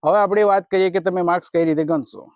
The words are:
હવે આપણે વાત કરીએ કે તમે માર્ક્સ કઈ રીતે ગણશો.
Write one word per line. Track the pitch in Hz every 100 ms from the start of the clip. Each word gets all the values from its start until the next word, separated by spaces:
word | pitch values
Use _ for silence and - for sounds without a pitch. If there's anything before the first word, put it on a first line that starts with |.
હવે | 156 196
આપણે | 202 202 214
વાત | 196 185
કરીએ | 190 190
કે | 185
તમે | 175 185 175
માર્ક્સ | 175 -
કઈ | 175
રીતે | 165 156
ગણશો. | 156 160 123 101 -